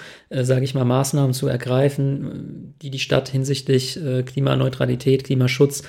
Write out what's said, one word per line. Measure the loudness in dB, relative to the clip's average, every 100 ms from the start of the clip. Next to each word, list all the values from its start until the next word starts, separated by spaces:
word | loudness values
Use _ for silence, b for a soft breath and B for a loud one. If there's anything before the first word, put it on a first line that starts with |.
| B B B
äh, | -4
sage | 2 2
ich | 2
mal, | 0
Maßnahmen | 2 2 2 2 2
zu | 0 -2
ergreifen, | -2 0 2 2 2 -2 -2 -6 -10 -12 -14 -16 -14
die | -10
die | -6
Stadt | 0 0 0
hinsichtlich, | -2 -2 -2 2 2 2 -6
äh, | -4 -2
Klimaneutralität, | -2 -2 0 2 0 0 -2 0 2 2 2
Klimaschutz | 2 2 4 2 2